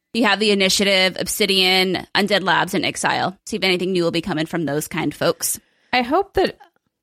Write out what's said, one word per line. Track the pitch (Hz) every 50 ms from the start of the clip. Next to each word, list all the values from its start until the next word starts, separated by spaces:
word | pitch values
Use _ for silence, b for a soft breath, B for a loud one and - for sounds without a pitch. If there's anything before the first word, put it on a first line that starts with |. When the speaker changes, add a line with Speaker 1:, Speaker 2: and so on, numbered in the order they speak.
| _ _ -
Speaker 1:
you | 226 233
have | 208 196 196
The | 214 208
Initiative, | 202 196 190 190 185 - 208 196 196 185 185 185 180 -
Obsidian, | - - - - 214 202 196 190 185 185 185 190 185 190 180 - - - -
Undead | - 208 190 202 190 180
Labs, | 185 165 156 160 175 -
and | 180 -
Exile. | 127 151 - - 147 139 131 123 131 - - _
See | - -
if | 202 175
anything | 190 180 180 185 180 190
new | 180 170
will | 165
be | 156 170
coming | 160 202 165 151 160 -
from | - 175 165
those | 139 139 151 151 -
kind | - 165 - 147 151
folks. | - 143 - - - - - - - - _ _ _ _ _ -
Speaker 2:
I | 247
hope | 247 233 285 359 392 - -
that, | - 381 214 - - - 349 _ _ _ _ _ _